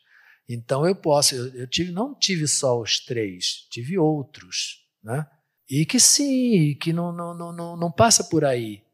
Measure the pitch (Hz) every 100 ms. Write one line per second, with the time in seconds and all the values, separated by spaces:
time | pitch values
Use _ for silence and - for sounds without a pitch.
0 | _ _ _ _ - 117 - 135 170 196
1 | 165 147 143 131 127 127 127 - 180 175
2 | 269 - - 175 151 - 135 120 104 -
3 | - 117 104 90 - - - 120 123 190
4 | 156 151 131 - 90 - - - _ _
5 | 107 127 151 _ _ _ - 135 160 254
6 | - - 285 262 247 202 147 143 165 170
7 | 175 170 170 170 170 170 170 170 170 -
8 | 226 - - 156 143 123 113 104 _